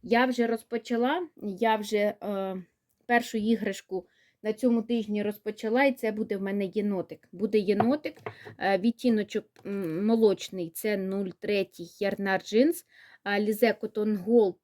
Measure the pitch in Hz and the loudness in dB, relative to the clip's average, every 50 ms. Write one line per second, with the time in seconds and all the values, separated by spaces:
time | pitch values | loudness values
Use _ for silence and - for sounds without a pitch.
0 | - 175 233 233 254 254 247 247 233 233 226 226 - _ 233 226 226 - 240 233 | -4 0 2 2 4 2 2 0 0 0 -2 -4 -6 _ -8 -8 -6 -4 -2 0
1 | 240 254 302 359 359 311 - - - 208 190 180 226 220 220 214 214 208 220 208 | 0 0 0 -2 -4 -8 -12 -12 -10 -10 -6 -2 0 0 0 0 -2 -2 0 0
2 | 208 208 - - - 202 202 196 190 190 190 185 180 - _ _ _ _ _ _ | 0 0 -2 -4 -8 -6 -6 -4 -6 -6 -6 -8 -12 -14 _ _ _ _ _ _
3 | _ - 240 233 240 - - 220 208 226 233 - 208 214 196 - - _ 190 185 | _ 0 0 0 0 0 -4 -4 0 0 0 0 0 -4 -6 -6 -10 _ -10 -10
4 | 175 _ _ _ _ _ _ _ - 214 214 - - 247 240 226 220 226 240 233 | -10 _ _ _ _ _ _ _ -6 -6 -4 0 0 2 2 2 0 0 -2 -2
5 | 214 202 208 208 202 208 208 - _ 214 214 - - 214 220 254 285 277 254 277 | -2 -2 -4 -2 -2 -4 -6 -6 _ -10 -10 -6 -4 -2 2 4 4 2 2 0
6 | - 214 208 214 220 - 208 190 196 196 196 202 196 180 180 214 202 208 202 185 | -2 -4 -4 -4 -4 -4 -4 -4 -4 -4 -2 -2 -4 -2 -2 -2 -2 -2 -2 -2
7 | 170 - 156 - _ _ - 175 208 202 208 214 196 190 202 202 220 233 277 302 | -4 -8 -12 -18 _ _ -8 -6 -4 0 0 0 2 2 2 2 4 2 2 0
8 | - 311 - - - - - - - - - - - 190 196 190 190 240 233 - | -2 -8 -12 -10 -12 -14 -14 -14 -18 -20 -10 -4 0 2 2 2 2 0 0 2
9 | - 247 226 214 202 - - 214 - - _ - _ - 202 196 190 160 156 170 | 2 2 2 2 0 -2 -4 -6 -6 -6 _ -16 _ -8 -6 -6 -4 -4 -4 -2
10 | 202 214 233 226 220 208 190 - - - - 185 170 165 - - - 214 214 196 | 2 2 4 6 6 4 4 2 -2 -10 -8 -8 -8 -8 -8 -6 -4 -2 -2 -2
11 | 190 190 190 202 202 185 - - - 214 208 202 190 - _ - 170 165 - - | -2 -4 -4 -4 -4 -6 -8 -8 -6 -2 -2 -2 -2 -4 _ -14 -16 -16 -8 -4
12 | 202 196 202 - 202 196 190 185 - - 208 220 262 320 339 - - _ _ - | -4 -4 -2 -2 -2 0 0 -2 -2 2 4 4 4 4 4 0 -6 _ _ -20
13 | - - - _ _ 202 202 208 214 208 220 214 247 220 208 - - 214 - 220 | -20 -20 -20 _ _ -2 0 0 0 0 2 2 2 2 2 0 -6 -8 -4 -2
14 | 208 214 214 190 180 214 233 240 214 190 180 - | -2 0 -2 -2 0 4 4 6 6 4 0 -4